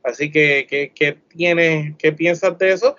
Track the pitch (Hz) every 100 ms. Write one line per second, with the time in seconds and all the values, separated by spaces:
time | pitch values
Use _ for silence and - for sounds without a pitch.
0 | 131 117 147 151 147 139 135 143 139 -
1 | 147 147 _ 165 175 170 165 156 151 151
2 | 156 151 170 170 190 170 190 190 247